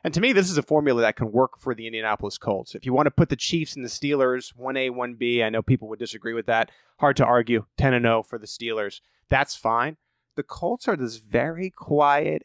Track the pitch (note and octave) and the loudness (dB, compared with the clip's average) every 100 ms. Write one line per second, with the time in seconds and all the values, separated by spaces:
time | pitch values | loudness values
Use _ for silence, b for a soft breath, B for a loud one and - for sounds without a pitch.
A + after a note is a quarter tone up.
0 | G3 F3 A#3+ G3 F#3 D#3 - D3+ D3 A#2+ | -4 2 4 4 4 0 2 2 4 4
1 | A2 - A2+ A2 C3 - C3 A2+ A2+ A2+ | 2 0 0 2 0 -2 -8 -6 -6 -4
2 | A2 G#2+ G#2 - - G2 - G2+ B2+ C3 | -2 -2 -4 -6 -4 -4 -4 -10 -2 2
3 | D3 - D#3+ C3+ - E3+ D#3 C#3+ A#2+ - | 2 2 2 0 -2 -4 -4 -10 -10 -6
4 | C#3+ C#3+ B2+ B2+ - A#2+ C3 C3 C3 B2 | -2 2 2 0 -6 -12 -6 -4 -4 -4
5 | B2 A#2 A#2+ A#2+ A2 A2+ G#2+ B2+ A2 G#2+ | -8 -4 0 2 2 0 0 0 -2 -10
6 | A#2 A2+ A#2 A#2 A2 A2+ A2 b b b | -10 -10 -8 -6 0 0 0 b b b
7 | C#3+ C3+ A#2+ A#2+ A#2 A2+ - - C#3 B2 | 2 4 4 4 4 0 -2 0 2 4
8 | A#2+ A2+ - A#2 G#2 - A#2 A2 G2+ - | 4 2 0 -12 -12 -10 -6 -4 -4 -8
9 | _ _ - C3+ C#3+ - A2+ A#2 C#3 D#3 | _ _ -2 0 0 -4 -2 0 -2 -6
10 | _ _ _ - - - E3+ A#3+ - F3 | _ _ _ -12 -10 -6 -6 -4 -4 -4
11 | A#2+ A2+ A2 A#2 C#3+ E3 F#3 - - D3 | -4 -10 -2 -2 -2 -6 -10 -10 -2 2
12 | C#3+ C#3+ D#3 D#3 | 4 4 0 -4